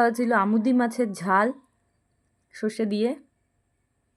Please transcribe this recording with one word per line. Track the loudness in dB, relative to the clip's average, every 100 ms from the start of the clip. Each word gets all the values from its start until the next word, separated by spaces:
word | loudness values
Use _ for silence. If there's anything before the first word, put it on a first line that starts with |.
হয়েছিল | 2 2 0 2
আমুদি | 2 2 2 2
মাছের | 0 -2 -4 -4
ঝাল | 0 2 0 -2 _ _ _ _ _ _ _ _ _
সর্ষে | -8 -6 -4 -4
দিয়ে। | -2 -2 -4 -14 _ _ _ _ _ _ _ _